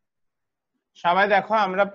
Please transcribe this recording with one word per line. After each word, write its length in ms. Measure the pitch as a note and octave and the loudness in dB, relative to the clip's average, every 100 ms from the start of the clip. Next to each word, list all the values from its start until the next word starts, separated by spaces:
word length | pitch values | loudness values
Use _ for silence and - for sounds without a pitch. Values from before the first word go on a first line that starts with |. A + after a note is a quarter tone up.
| _ _ _ _ _ _ _ _ _ _ | _ _ _ _ _ _ _ _ _ _
সবাই 220 | F3 F3+ G3+ G3+ | -2 0 2 0
দেখো, 180 | - A3 F#3+ | 0 -2 -2
আমরা 180 | F#3 G3 | -2 -2